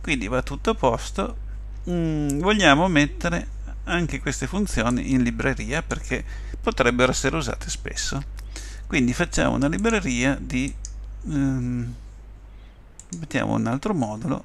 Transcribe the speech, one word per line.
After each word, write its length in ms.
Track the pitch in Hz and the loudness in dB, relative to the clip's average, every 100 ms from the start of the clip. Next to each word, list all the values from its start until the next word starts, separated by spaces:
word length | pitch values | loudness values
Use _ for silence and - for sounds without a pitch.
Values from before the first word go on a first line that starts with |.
Quindi 260 | - 143 101 | 0 0 2
va 140 | 127 | 0
tutto 280 | 123 139 - | -2 -2 -2
a 40 | |
posto. 640 | 220 131 113 - - 196 - - - - - - | 2 2 2 -2 -4 -4 -4 -8 -8 -8 -8 -2
Mm, 520 | 175 165 156 147 143 | 0 2 2 0 2
vogliamo 480 | 180 214 175 143 185 | 4 6 8 8 8
mettere 600 | 160 147 - 175 170 - - - - | 6 4 2 -2 -2 -4 -8 -8 -8
anche 360 | - 175 165 135 | -2 0 0 -2
queste 260 | - 131 127 | -2 -2 -2
funzioni 680 | 190 202 - 113 123 - | -2 0 2 2 2 2
in 100 | 131 | 2
libreria 600 | 120 113 131 127 110 147 | 2 0 -2 0 -2 -2
perché 400 | - 135 - 123 - - - - | -2 -4 -2 -4 -4 -8 -8 -2
potrebbero 520 | - 113 120 123 127 | -2 4 4 6 4
essere 240 | 135 135 160 | 4 0 0
usate 340 | 123 - - | -2 -4 -6
spesso, 520 | - - - - 139 - - - - - - - | -6 -6 -4 -2 -2 -4 -10 -10 -10 -12 -10 0
quindi 280 | 160 120 | 2 4
facciamo 400 | 123 170 - 151 | 2 0 2 2
una 140 | 120 139 | 4 2
libreria 680 | 180 220 226 175 120 131 127 | 2 2 2 0 2 2 2
di, 360 | 101 127 139 - - - - - - | -2 -2 -2 -4 -10 -10 -10 -10 -4
ehm, 680 | 147 139 131 123 123 120 120 - - - - - - - - - - - 175 | 0 2 0 0 -2 -4 -8 -14 -18 -18 -18 -18 -18 -20 -20 -20 -20 -14 -10
mettiamo 360 | 156 131 104 | -4 -2 0
un 120 | 110 113 | 0 0
altro 280 | 127 214 | -2 0
modulo 500 | 185 113 107 123 139 | 0 0 -2 -4 -4